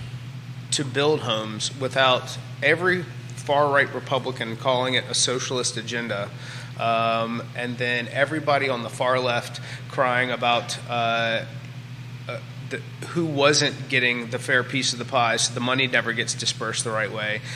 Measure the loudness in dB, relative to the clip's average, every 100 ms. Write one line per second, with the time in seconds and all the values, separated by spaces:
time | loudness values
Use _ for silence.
0 | -10 -12 -12 -12 -12 -12 -4 -4 -2 2
1 | 4 2 0 -2 -2 -4 -6 -4 0 4
2 | 6 4 0 -10 -12 0 2 4 4 2
3 | -2 -10 -12 -6 0 4 6 4 2 -2
4 | -2 -2 -2 -4 -6 -2 2 2 2 0
5 | 0 0 0 0 -2 -2 -2 -4 -4 -4
6 | -4 -4 -6 -8 -12 -12 -10 -2 0 2
7 | 2 2 0 -4 -6 -6 -6 -2 -2 0
8 | -2 0 0 0 2 4 2 0 -4 0
9 | 2 4 2 0 -2 -8 -10 -12 -4 0
10 | 4 4 2 2 2 2 0 -6 -4 0
11 | 2 2 2 0 -4 -10 -12 -14 -14 -14
12 | -12 -12 -10 -10 -10 -12 -10 -8 -10 -12
13 | -6 -2 0 6 6 8 4 0 0 4
14 | 4 2 -2 -4 2 2 4 0 0 -2
15 | 0 2 4 2 0 0 0 2 4 2
16 | 2 -2 -2 -2 -2 -2 -2 -2 -2 -2
17 | -2 -2 -2 -4 -6